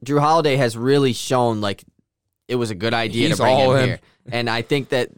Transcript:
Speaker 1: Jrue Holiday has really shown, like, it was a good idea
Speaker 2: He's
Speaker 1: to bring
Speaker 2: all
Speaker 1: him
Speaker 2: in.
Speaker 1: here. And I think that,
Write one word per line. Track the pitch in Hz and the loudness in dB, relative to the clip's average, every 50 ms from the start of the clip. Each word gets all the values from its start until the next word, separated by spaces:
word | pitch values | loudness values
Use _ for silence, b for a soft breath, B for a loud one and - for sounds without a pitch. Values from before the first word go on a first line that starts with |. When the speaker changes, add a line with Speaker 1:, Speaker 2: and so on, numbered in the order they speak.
| - | -4
Speaker 1:
Jrue | 120 143 147 | -2 0 2
Holiday | 143 151 165 170 151 147 131 | 4 4 4 4 2 2 2
has | 139 131 117 110 | 2 0 0 -2
really | 113 120 131 139 143 139 131 113 | -2 0 2 2 2 2 2 0
shown, | - - - 135 127 123 120 113 107 | -2 -4 -2 0 2 2 2 0 -2
like, | 104 101 98 - - _ _ _ _ _ _ _ _ _ _ _ _ - | -4 -4 -6 -8 -12 _ _ _ _ _ _ _ _ _ _ _ _ -4
it | 123 | -4
was | 123 120 107 | -2 -2 -4
a | 110 | -4
good | 87 104 113 120 | -4 -4 -2 -2
idea | 117 113 110 - 117 135 160 | -2 -2 -2 -2 -2 0 0
Speaker 2:
He's | 156 | 0
Speaker 1:
to | - 120 | 0 0
bring | 123 131 | 2 2
Speaker 2:
all | 139 135 127 131 | 4 4 4 2
Speaker 1:
him | 135 131 | 2 2
Speaker 2:
in. | |
Speaker 1:
here. | 123 85 - _ b b b b - | 0 -2 -6 _ b b b b -8
And | 117 120 120 | -6 -4 -4
I | 117 110 120 | -2 -4 -4
think | 120 - 151 143 123 - | -2 -2 -2 -2 -2 -2
that, | 135 127 117 - - | -2 -2 -2 -4 -8